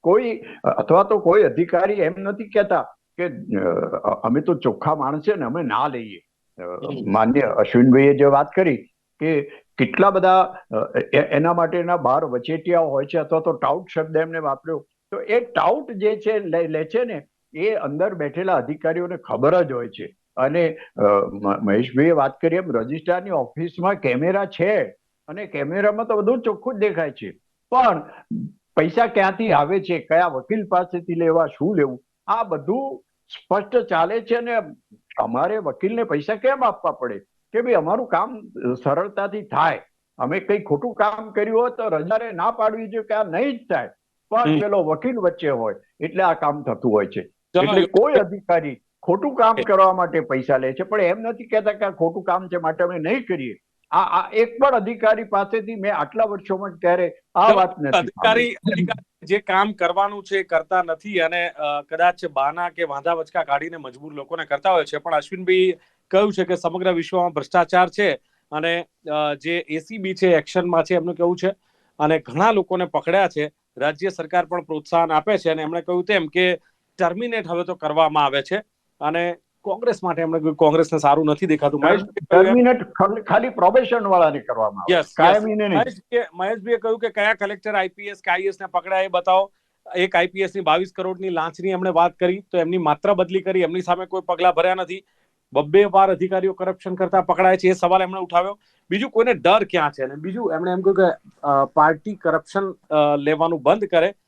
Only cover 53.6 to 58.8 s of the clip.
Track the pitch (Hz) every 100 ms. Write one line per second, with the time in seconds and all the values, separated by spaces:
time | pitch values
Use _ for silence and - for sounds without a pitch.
53.6 | _ _ _ 156 185 175 - 220 233 233
54.6 | 277 254 202 226 220 220 214 196 196 220
55.6 | 208 226 196 180 147 214 220 202 - 190
56.6 | 196 165 - 214 175 - _ - 208 208
57.6 | 185 - 143 151 175 - 220 226 240 196
58.6 | - 175